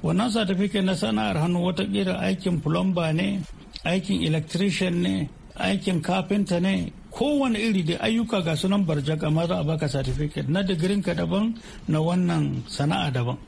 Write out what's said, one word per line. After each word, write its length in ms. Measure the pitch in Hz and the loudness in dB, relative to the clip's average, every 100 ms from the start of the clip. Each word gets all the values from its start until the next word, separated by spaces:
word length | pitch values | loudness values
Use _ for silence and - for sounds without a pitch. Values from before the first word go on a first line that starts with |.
Wannan 280 | - 175 240 | 2 2 2
certificate 540 | 226 196 185 196 202 | 0 0 0 0 2
na 80 | 190 | 0
sana'ar 420 | 180 214 214 214 175 | 0 0 0 0 0
hannu 160 | 165 175 | 0 2
watakila 560 | 175 180 202 202 190 180 | 0 -2 -2 0 0 0
aikin 380 | 185 190 190 170 | 0 0 0 0
plumber 500 | 151 165 190 175 165 | 0 0 2 0 0
ne, 300 | 156 196 202 156 - - - | 0 0 -2 -6 -12 -16 -8
aikin 380 | - 185 - 190 | -2 -2 0 0
electrician 720 | 165 160 156 170 202 170 185 175 | 2 0 -2 -2 0 0 0 0
ne, 260 | 180 190 147 - - - | 0 0 -2 -8 -20 -4
aikin 400 | 220 202 196 175 | -2 0 0 0
carpenter 600 | - 185 185 208 196 175 | 0 0 2 0 2 2
ne, 320 | 185 190 175 - - | 2 0 -2 -8 -16
kowane 480 | - 269 294 269 214 | -2 0 2 2 2
iri 240 | 226 190 | 2 2
da 160 | 156 170 | 2 0
ayyuka 400 | 220 226 233 202 | 2 0 2 0
ga 120 | 170 151 | 0 0
sunan 280 | 185 202 180 | 2 2 2
barjak 360 | 151 139 156 | 0 0 0
amma 220 | 160 156 170 | 2 2 2
za 120 | 180 | 0
a 60 | |
baka 240 | 147 160 151 | 0 0 0
certificate 600 | 139 131 131 147 - 135 | 0 0 0 -2 -2 0
na 140 | 175 | 0
digirin 400 | 196 180 180 202 | 2 0 2 2
ka 120 | 185 | 0
daban 400 | 165 170 185 220 226 - - - | -2 0 2 0 -2 -10 -12 0
na 100 | 151 | 2
wannan 640 | 160 180 175 165 143 131 - | 4 2 2 2 0 -2 -6
sana'a 420 | - 143 180 151 | -2 0 0 0
daban. 260 | 127 120 - | 0 -2 -4